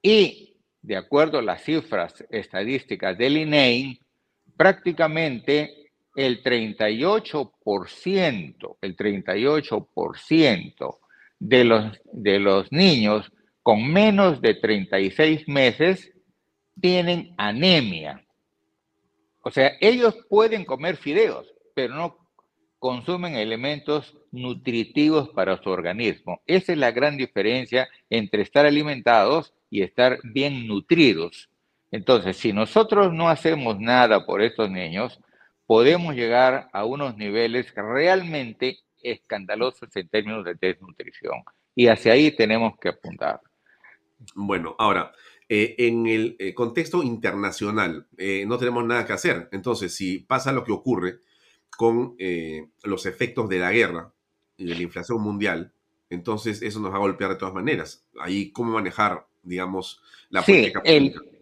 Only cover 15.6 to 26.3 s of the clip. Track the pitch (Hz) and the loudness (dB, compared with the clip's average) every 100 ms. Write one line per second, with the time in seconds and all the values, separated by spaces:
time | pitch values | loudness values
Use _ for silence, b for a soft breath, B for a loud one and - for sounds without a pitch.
15.6 | 127 - 165 190 - _ _ _ _ _ | 2 2 0 0 -6 _ _ _ _ _
16.6 | _ - 180 180 170 175 - - 104 110 | _ -2 0 2 0 -2 -6 -6 -6 0
17.6 | 180 170 113 82 76 71 _ _ _ _ | 2 2 0 -6 -10 -14 _ _ _ _
18.6 | _ _ _ _ _ _ _ _ - 139 | _ _ _ _ _ _ _ _ -6 2
19.6 | 135 - 202 247 233 - _ 202 220 214 | 2 4 2 4 2 0 _ 2 2 0
20.6 | 170 135 156 156 147 151 202 - - _ | -6 -6 -6 -6 -4 0 0 -2 -14 _
21.6 | _ - 123 139 170 _ _ _ _ _ | _ -6 -6 -6 -10 _ _ _ _ _
22.6 | _ _ 127 123 117 180 175 135 107 113 | _ _ -6 -6 -6 -6 -6 -6 -4 -4
23.6 | 131 147 - 147 - _ _ 123 123 120 | -6 -8 -4 -4 -4 _ _ -12 -10 -8
24.6 | - 117 110 143 151 156 135 - 92 92 | -4 -4 -4 0 2 2 0 -2 -2 -2
25.6 | - 90 85 98 117 82 - | -4 -4 -4 -4 -4 -4 -10